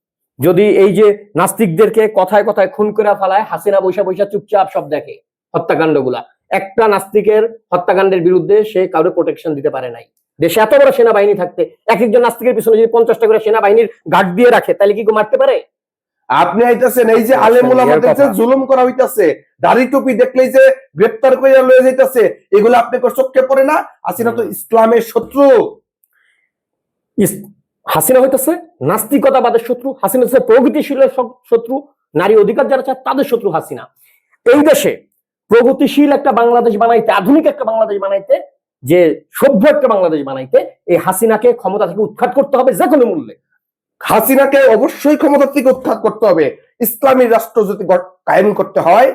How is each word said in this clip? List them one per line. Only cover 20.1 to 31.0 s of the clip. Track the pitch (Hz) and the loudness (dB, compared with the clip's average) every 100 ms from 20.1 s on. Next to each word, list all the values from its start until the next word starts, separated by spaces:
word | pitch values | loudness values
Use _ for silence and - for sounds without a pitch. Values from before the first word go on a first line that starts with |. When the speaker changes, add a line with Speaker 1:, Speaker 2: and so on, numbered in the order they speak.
Speaker 2:
দেখলেই | 220 247 254 254 | 0 0 0 2
যে | 262 262 269 _ 147 | 4 4 2 _ -2
গ্রেপ্তার | 226 220 262 254 | -2 0 0 2
কইরা | 269 262 | 4 4
লয়ে | 254 254 262 | 6 4 4
যাইতাছে, | 254 262 254 190 - _ | 2 0 2 0 -2 _
এগুলো | 202 220 240 | 0 2 2
আপনি | 240 247 | 0 -4
কো | 240 | -4
চোখে | 262 262 262 254 | -2 -2 -2 0
পড়ে | 269 | 0
না? | 269 320 - _ - | 0 -2 -6 _ -12
হাসিনা | 202 233 | -6 -6
তো | 226 | -4
Speaker 1:
হুম। | 277 | -8
Speaker 2:
ইসলামের | - - 226 226 233 | -10 -4 0 2 2
শত্রু। | 226 226 - 269 277 240 - - _ _ _ _ _ _ _ _ _ _ _ _ _ - | -2 -6 -6 0 4 4 0 -8 _ _ _ _ _ _ _ _ _ _ _ _ _ -4
Speaker 1:
ইস-, | 196 - - _ _ _ - | -4 -4 -16 _ _ _ -6
হাসিনা | 160 - 254 | -4 0 2
হইতাছে | 262 262 - 339 - _ | 2 0 -2 -6 -10 _
নাস্তিকতাবাদের | 131 208 - 269 269 262 240 233 233 | -4 -4 -2 -2 0 0 0 -2 -2
শত্রু, | 247 269 269 | -6 -8 -6
হাসিনা | 196 254 | -4 -2
হচ্ছে | 233 262 | 0 0
প্রগতিশীল | - 226 233 302 - 269 | 2 2 2 -2 -4 0